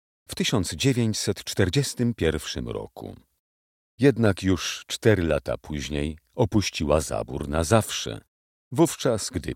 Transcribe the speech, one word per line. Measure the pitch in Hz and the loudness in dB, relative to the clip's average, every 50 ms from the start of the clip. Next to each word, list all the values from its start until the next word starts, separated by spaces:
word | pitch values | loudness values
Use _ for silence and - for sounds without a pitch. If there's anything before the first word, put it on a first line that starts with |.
| _ _ _ _ _ - | _ _ _ _ _ -10
w | - | -6
tysiąc | - 185 - 147 104 87 - 87 | -4 -2 0 0 0 -2 -2 -4
dziewięćset | 73 - 139 123 120 117 110 104 - - 101 98 - - | -2 0 0 2 2 0 0 0 -2 -2 -4 -4 -4 -6
czterdziestym | - - - 98 90 85 143 135 - - - 120 120 113 | -4 0 0 2 2 2 0 0 -2 -2 -2 0 0 0
pierwszym | - 87 80 76 76 - - - 71 60 58 | 0 0 0 0 0 -4 -8 -8 -8 -6 -6
roku. | 53 50 52 - - - 50 50 - - _ _ _ _ _ _ _ _ _ _ _ _ _ _ _ - | -8 -8 -10 -12 -14 -14 -14 -14 -14 -16 _ _ _ _ _ _ _ _ _ _ _ _ _ _ _ 2
Jednak | 123 143 107 113 113 101 92 - | 4 4 6 6 4 2 2 2
już | 95 95 92 87 - - - - - | 2 2 2 2 0 -4 -6 -8 -8
cztery | - - - - 113 104 90 | -10 -4 2 4 6 6 6
lata | 85 78 73 71 - - 58 - | 4 2 2 0 0 -2 -6 -6
później | - - 76 71 64 67 76 71 73 80 78 - _ _ - | -6 -6 -6 -6 -6 -4 -4 -2 -2 -4 -6 -8 _ _ -2
opuściła | - 120 - - 107 98 - - - 78 71 73 78 | 0 0 2 2 2 2 0 -2 -2 0 2 2 2
Zabór | 76 - - 53 55 - 65 71 76 71 | 2 0 -4 -6 -6 -6 -6 -8 -6 -2
na | 76 80 82 | -2 0 2
zawsze, | 80 110 110 - - - - - 58 55 - - _ _ _ _ _ _ _ _ - | 4 4 2 2 0 -6 -8 -8 -8 -10 -10 -14 _ _ _ _ _ _ _ _ -4
wówczas | 123 135 170 - - - - 135 113 101 - - | 2 2 2 2 2 0 0 0 0 0 -2 -4
gdy | - 82 - - - | -6 -6 -6 -6 -8